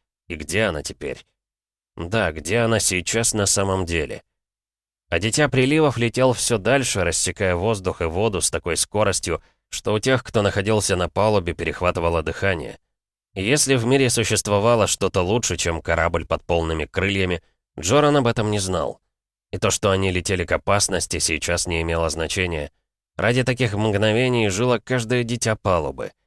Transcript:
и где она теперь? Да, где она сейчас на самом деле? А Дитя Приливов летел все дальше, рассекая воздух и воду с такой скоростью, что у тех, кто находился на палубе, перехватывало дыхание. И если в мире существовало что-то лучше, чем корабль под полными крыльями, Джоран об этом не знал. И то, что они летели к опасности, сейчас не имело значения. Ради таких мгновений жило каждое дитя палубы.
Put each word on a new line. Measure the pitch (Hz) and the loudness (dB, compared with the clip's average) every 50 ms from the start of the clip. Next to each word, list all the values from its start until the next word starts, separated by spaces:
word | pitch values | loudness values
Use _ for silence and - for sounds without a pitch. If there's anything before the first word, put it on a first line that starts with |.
| _ _ _ _ _ _ | _ _ _ _ _ _
и | 85 | -12
где | 78 78 73 82 104 110 | -12 -10 -4 -2 0 0
она | 101 82 73 73 | 0 -2 -4 -6
теперь? | - - - 76 69 64 - - _ _ _ _ _ _ _ _ _ _ _ _ _ _ | -8 -12 -10 -8 -10 -10 -10 -14 _ _ _ _ _ _ _ _ _ _ _ _ _ _
Да, | - 85 85 104 113 101 85 | -12 -8 -4 -2 -2 0 -2
где | 80 80 73 80 101 117 | -4 -6 -6 -2 0 0
она | 117 110 113 104 | 2 2 2 2
сейчас | - - 92 90 87 - - 113 113 - - | 0 0 -2 -2 -2 -2 -2 0 0 0 0
на | 107 101 - | 0 0 2
самом | - 104 98 98 95 95 92 | 2 0 0 0 0 0 0
деле? | 85 85 82 73 64 - - - _ _ _ _ _ _ _ _ _ _ _ _ _ _ _ _ _ | 0 0 -2 -2 -2 -6 -12 -16 _ _ _ _ _ _ _ _ _ _ _ _ _ _ _ _ _
А | - - | -2 0
Дитя | 95 113 107 - 151 139 | 0 0 2 2 0 2
Приливов | - 131 127 131 147 156 156 143 123 117 | 2 2 2 4 4 4 4 2 2 0
летел | 120 117 - 123 131 131 120 | -2 -2 2 2 2 2 2
все | - - - 120 107 | 0 0 0 -2 0
дальше, | 90 107 131 139 127 - - 104 87 | 2 2 2 2 2 0 -2 0 0
рассекая | 85 80 - - 92 85 - 101 92 90 | 0 0 -2 -2 -4 -2 -2 0 0 0
воздух | 85 90 113 113 98 92 92 82 - | 0 0 -2 -2 -2 -2 -4 -4 -2
и | 87 | -4
воду | 82 80 90 107 113 98 85 | -2 0 0 0 0 0 -2
с | - - | -2 -2
такой | - 80 - 87 82 - | -2 -4 -4 -4 -2 -2
скоростью, | - - - 104 107 101 92 - - 92 80 - - _ _ _ _ _ | -4 -2 0 0 0 2 0 -2 -2 -4 -6 -6 -6 _ _ _ _ _
что | - - - - 104 | -14 -8 -4 -2 -2
у | 107 | 0
тех, | - - 135 123 - | 2 2 0 0 0
кто | - - 113 104 | 0 0 2 2
находился | 98 - 104 98 104 110 107 - - 98 | 2 0 0 0 2 2 2 2 0 0
на | 90 90 82 | 0 0 0
палубе, | - 95 101 110 107 101 87 90 82 | 0 2 2 4 4 2 0 0 -4
перехватывало | - 85 80 78 - 90 90 90 95 82 85 85 82 | -4 -4 -6 -4 -2 -2 0 0 2 0 0 0 0
дыхание. | 78 80 82 - - 98 92 82 67 58 - - _ _ _ _ _ _ _ _ _ _ _ | -2 -2 -4 -2 -2 -2 -2 -2 -4 -10 -14 -18 _ _ _ _ _ _ _ _ _ _ _
И | 98 95 | -6 -2
если | 104 139 147 - 135 135 | 0 0 0 2 2 2
в | 123 113 | 2 2
мире | 120 135 139 135 120 | 2 2 4 4 2
существовало | - - 107 - 113 95 - 107 104 101 101 117 120 113 101 | 2 0 0 0 0 -2 0 0 0 2 4 4 4 4 2
что-то | 90 - - 98 92 - 98 | 2 0 -2 -2 0 0 0
лучше, | 90 90 107 120 - - 90 80 | 0 2 0 0 0 -2 -4 -2
чем | - 85 85 80 | -2 -2 -2 -4
корабль | - - 82 82 82 85 85 82 80 | -2 -2 0 2 2 0 0 -2 -2
под | - 87 82 - | -2 -4 -4 -2
полными | - 85 85 82 80 80 80 76 | 0 0 0 2 0 -2 -4 -4
крыльями, | - - 92 90 98 101 98 95 90 90 82 - _ _ _ _ _ _ - | -4 -2 -2 -2 0 0 0 0 0 -2 -4 -6 _ _ _ _ _ _ -8
Джоран | 80 87 123 147 147 147 147 143 | -2 2 4 4 4 4 4 4
об | 123 117 | 2 2
этом | 113 - 107 107 | 2 2 0 0
не | 107 104 | 0 0
знал. | 95 92 92 85 73 64 - - _ _ _ _ _ _ _ _ _ _ | 0 0 -2 -2 -2 -4 -6 -8 _ _ _ _ _ _ _ _ _ _
И | - 92 | -8 -2
то, | - 101 | 0 0
что | 92 - - 101 | 0 2 2 2
они | 95 95 95 95 | 2 2 2 0
летели | 90 90 87 - 98 90 87 | 0 0 -2 -2 -2 -2 0
к | - | 0
опасности, | 82 78 - - 98 101 - - 95 85 - - - 82 | -2 -2 0 2 2 2 2 0 0 -2 -2 -2 -4 -4
сейчас | - - 80 73 - - 87 85 - 92 | -2 -2 -2 -2 -2 -2 -2 -2 -2 -2
не | 85 82 | -2 -2
имело | 82 82 82 82 82 80 | -2 0 0 0 0 -2
значения. | 76 80 82 76 - 98 92 87 85 76 73 71 - _ _ _ _ _ _ _ _ | -2 -4 -4 -4 -2 -2 -2 -2 -2 -4 -6 -8 -12 _ _ _ _ _ _ _ _
Ради | - - 110 120 127 123 | -2 0 0 2 2 0
таких | 127 127 - 131 113 104 | 0 0 0 -2 -2 0
мгновений | 101 110 110 101 101 107 110 107 117 127 127 123 117 110 101 | 0 0 0 2 2 2 2 2 2 2 2 2 2 2 2
жило | 90 98 120 127 123 110 - | 0 0 2 2 0 0 0
каждое | - 127 127 117 110 123 123 120 | -2 -2 -2 0 0 0 0 0
дитя | 113 123 117 - 117 110 | -2 -4 -2 0 -2 -2
палубы. | - - 104 90 85 76 67 65 62 58 50 - _ _ | 0 2 2 2 2 2 -2 -6 -6 -10 -10 -12 _ _